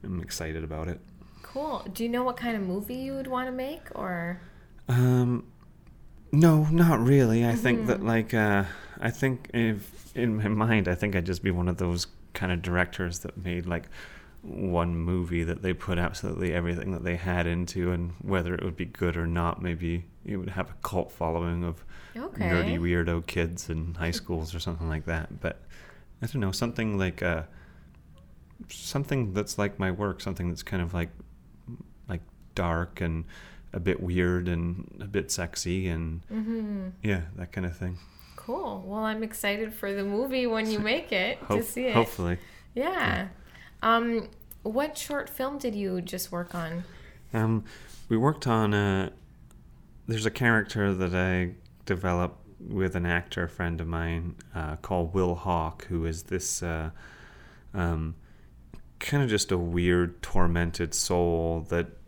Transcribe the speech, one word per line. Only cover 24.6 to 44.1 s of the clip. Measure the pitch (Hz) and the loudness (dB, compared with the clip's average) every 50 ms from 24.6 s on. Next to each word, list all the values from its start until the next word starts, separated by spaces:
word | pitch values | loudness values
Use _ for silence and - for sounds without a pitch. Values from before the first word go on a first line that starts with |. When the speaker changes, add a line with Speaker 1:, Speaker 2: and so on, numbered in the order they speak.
| - 90 82 80 82 | -4 -4 -4 -4 -2
Speaker 1:
like | 82 78 78 76 | -2 -2 -2 -2
that. | - 82 80 78 - 50 - | -2 -4 -4 -4 -6 -10 -6
But | - - - - - - - - - - - - - - - - | -4 -4 -4 -6 -14 -18 -18 -18 -18 -20 -20 -20 -20 -20 -12 -8
I | - | -8
don't | 117 - 135 | -4 -2 -2
know, | 104 98 | -2 0
something | 95 - 127 117 117 - 113 110 104 | 0 0 -2 -2 -2 -2 -2 0 0
like, | 98 95 92 87 - | 0 0 0 0 0
uh, | - 90 85 80 82 - - - - - - - - - - - - - - - - - - - - - - - - - | 0 0 0 0 -4 -8 -14 -20 -20 -20 -20 -20 -20 -20 -20 -20 -20 -20 -20 -20 -20 -20 -20 -20 -20 -20 -20 -20 -18 -16
something | - - - - - 139 147 - 147 135 120 101 90 | -14 -12 -10 -4 -2 -2 -2 0 0 0 0 0 0
that's | 104 101 - - | -2 -2 -2 0
like | - 101 101 - - | 0 0 -2 0 0
my | 98 95 | 0 0
work, | 90 104 104 98 90 - | 0 0 0 -2 -2 -4
something | - 101 92 - 90 87 | -6 -8 -4 -4 -2 -4
that's | 85 82 - | -4 -4 -6
kind | - - 92 | -4 -2 -2
of, | 87 85 92 | -2 -2 0
like, | 87 85 85 - - - - - - - - - - - - 120 - - - - - - | -2 -2 -2 -6 -16 -20 -20 -20 -20 -20 -20 -20 -20 -16 -16 -14 -14 -16 -18 -20 -20 -10
like, | - 95 85 - - - - - - - | -8 -8 -8 -8 -10 -20 -20 -20 -8 -4
dark | - 90 87 82 82 87 87 - - | 0 0 2 2 2 0 -2 -2 -2
and | 95 82 82 82 80 - - - - - - - - - - | -2 0 0 -2 -4 -6 -12 -18 -18 -18 -18 -18 -16 -8 -8
a | 95 | -2
bit | 85 95 87 - | 0 0 0 0
weird | - 90 90 90 90 90 90 90 90 | 0 0 2 4 4 4 4 2 2
and | 90 87 82 85 87 87 92 - - - - | 0 0 0 0 -2 -2 -4 -8 -12 -12 -14
a | - | -12
bit | 101 101 98 - - | -2 -2 -2 0 0
sexy | - - 90 85 - - - 90 87 95 92 | -2 -4 -4 -4 -4 -6 -2 0 0 0 0
and | 90 85 82 82 80 80 82 82 - | 0 0 0 -2 -4 -4 -6 -8 -6
Speaker 2:
Mm-hmm. | 214 220 214 220 226 226 214 208 208 196 185 185 185 - - | -6 -4 -4 -2 -4 -4 -4 -4 -6 -6 -6 -8 -10 -4 0
Speaker 1:
yeah, | 107 98 90 82 82 95 | 0 0 0 -2 -6 -8
that | 95 90 85 | -10 -10 -6
kind | - 95 92 | -4 -4 -4
of | 90 85 | -4 -4
thing. | - 95 90 90 87 - - - - - - - | -4 -6 -6 -6 -6 -12 -18 -20 -20 -20 -20 -20
Speaker 2:
Cool. | - - - 240 339 370 247 208 190 185 | -16 -8 -6 -6 -4 -4 -6 -6 -8 -8
Well, | 190 202 214 220 | -6 -4 -2 -2
I'm | 220 214 214 220 | -2 -2 -2 -4
excited | 214 220 - - 202 202 208 226 214 220 | -6 -6 -2 -2 -2 0 0 -2 -6 -6
for | - - 202 196 | -6 -4 -4 -2
the | 202 196 | -2 -2
movie | 202 202 214 254 277 254 262 247 | -2 0 0 -2 0 0 0 0
when | 240 226 220 220 220 | 2 0 0 0 0
you | 220 | 0
Speaker 1:
So, | 208 208 | 0 0
Speaker 2:
make | 214 240 330 330 - | 0 0 0 -2 -2
it | 226 190 185 220 - - | 0 0 0 0 -2 -6
to | - | -2
Speaker 1:
hope-, | - 202 208 233 | 0 0 0 0
Speaker 2:
see | - - 247 254 | -2 -4 -2 -2
it. | 254 214 | 2 4
Speaker 1:
hopefully. | 226 226 220 - - - 85 87 87 - - - - - - - | 4 4 4 0 -2 -2 -2 -2 -2 -6 -14 -20 -20 -20 -10 -6
Speaker 2:
Yeah. | - 269 | -2 -2
Speaker 1:
Yeah. | 330 381 349 262 214 - 180 190 190 - - - - - - - - - - - | -2 0 0 0 0 0 -2 -4 -6 -10 -16 -20 -20 -20 -20 -20 -20 -12 -2 2
Speaker 2:
Um, | 220 226 233 233 233 | 4 4 4 4 2